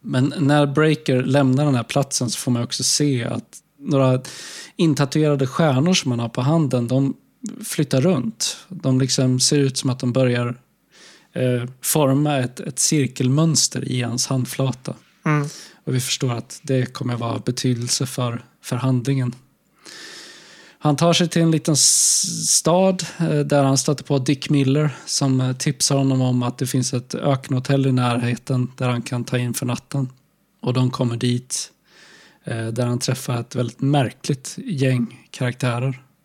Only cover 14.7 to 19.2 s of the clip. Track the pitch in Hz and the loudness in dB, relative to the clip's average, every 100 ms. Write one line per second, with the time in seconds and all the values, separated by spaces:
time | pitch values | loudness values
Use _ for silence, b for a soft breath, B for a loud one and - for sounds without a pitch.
14.7 | 127 - - _ _ 165 151 147 B B | -4 -10 -14 _ _ -2 0 -2 B B
15.7 | B - 127 123 - 135 117 - - 143 | B -4 -2 -2 -4 -2 -4 -8 -16 -2
16.7 | 131 127 - 123 120 117 113 117 123 127 | 0 0 -4 -6 -4 -4 -4 -4 -2 0
17.7 | 120 120 - 131 - 123 117 - _ - | 0 -2 -2 -4 -2 -4 -4 -12 _ -8
18.7 | 117 131 127 120 139 | -2 0 0 0 0